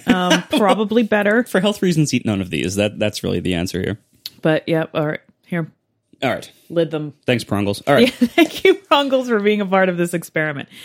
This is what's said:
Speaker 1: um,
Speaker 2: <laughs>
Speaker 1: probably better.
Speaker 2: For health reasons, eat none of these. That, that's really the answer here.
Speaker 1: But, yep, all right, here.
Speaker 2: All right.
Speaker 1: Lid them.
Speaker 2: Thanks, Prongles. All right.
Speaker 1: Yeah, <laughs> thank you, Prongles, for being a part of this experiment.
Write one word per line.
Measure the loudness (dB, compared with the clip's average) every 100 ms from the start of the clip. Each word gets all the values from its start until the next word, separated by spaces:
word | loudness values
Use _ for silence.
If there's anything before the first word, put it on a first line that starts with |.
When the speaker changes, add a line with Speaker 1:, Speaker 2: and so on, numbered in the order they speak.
| -2
Speaker 1:
um, | 0 2 0
Speaker 2:
<laughs> | 0
Speaker 1:
probably | 0 2 2 0 0
better. | 0 0 2 0
Speaker 2:
For | 0 0
health | 0 0
reasons, | 0 2 0
eat | 0 -2
none | -2
of | -2
these. | -4 -2
That, | 0 -2 0
that's | -4 -4
really | -4 -2
the | -2
answer | -2 -4 -4
here. | -4 -6 _ _ -20 -4
Speaker 1:
But, | 0 0 0
yep, | -2 -2
all | -4 -4
right, | -6 _ _ _
here. | -6 -6 _ _ _ _ _
Speaker 2:
All | -4
right. | -4 -8 _ -6
Speaker 1:
Lid | -2 -2
them. | -4 -8 -6 -2
Speaker 2:
Thanks, | -2
Prongles. | 0 -2 -2 -2 2
All |
right. | 4 4 2
Speaker 1:
Yeah, | 0
<laughs> |
thank | 2 2 2
you, | 2
Prongles, | 2 2 2 4 0 0
for | 0
being | 2 0
a | 2
part | 2 2
of | 2
this | -2
experiment. | -4 -4 -4 -4 -6 -12 -18